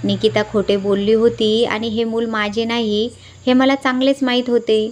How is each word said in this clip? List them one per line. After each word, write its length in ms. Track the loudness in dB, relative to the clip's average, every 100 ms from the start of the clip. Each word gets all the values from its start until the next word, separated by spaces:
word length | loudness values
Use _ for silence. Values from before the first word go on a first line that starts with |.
निकिता 380 | -2 0 0 0 -2
खोटे 240 | -2 0 -2
बोलली 360 | 0 0 2
होती 520 | 4 2 2 0 0
आणि 240 | 0 -2 -4
हे 160 | -4
मूल 220 | -2 -2 -4
माझे 380 | -2 -4 -4
नाही 440 | -4 -2 -2 -2 -4 -8 -20 -8 0
हे 60 |
मला 220 | 4 4
चांगलेच 480 | 2 0 0 0 0
माहीत 260 | 0 0 0
होते 420 | 0 2 0 0